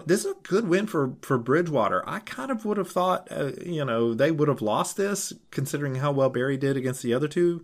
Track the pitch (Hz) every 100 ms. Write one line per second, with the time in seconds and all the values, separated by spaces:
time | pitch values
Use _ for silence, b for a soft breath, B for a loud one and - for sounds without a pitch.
0 | 147 202 392 381 - 196 208 185 214 165
1 | 131 135 - 131 117 151 175 135 101 92
2 | - 190 - - 262 233 208 202 196 185
3 | 185 156 - - 139 - 175 160 139 117
4 | 117 113 147 156 151 131 107 123 180 -
5 | 202 196 - - _ - 139 143 143 127
6 | 147 139 131 127 131 131 139 135 127 131
7 | 120 123 147 175 175 170